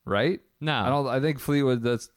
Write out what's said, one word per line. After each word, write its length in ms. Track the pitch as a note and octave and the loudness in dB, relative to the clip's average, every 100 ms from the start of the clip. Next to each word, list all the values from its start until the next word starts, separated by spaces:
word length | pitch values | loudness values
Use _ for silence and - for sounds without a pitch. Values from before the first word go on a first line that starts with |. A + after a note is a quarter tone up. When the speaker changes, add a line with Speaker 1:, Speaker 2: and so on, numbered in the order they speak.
| - | -4
Speaker 1:
right? 340 | G2 C3+ F#3+ - _ | 0 0 -2 -8 _
Speaker 2:
No. 120 | D3+ | -4
Speaker 1:
I 140 | C#3 G#2 | 0 0
don't. 200 | C#3+ C#3 | 0 0
I 120 | C3 | 0
think 180 | D3 C#3+ | 0 -2
Fleetwood, 460 | - C#3+ C3+ B2 | 0 2 2 2
that's, 260 | A#2 A#2+ - | 0 -2 -4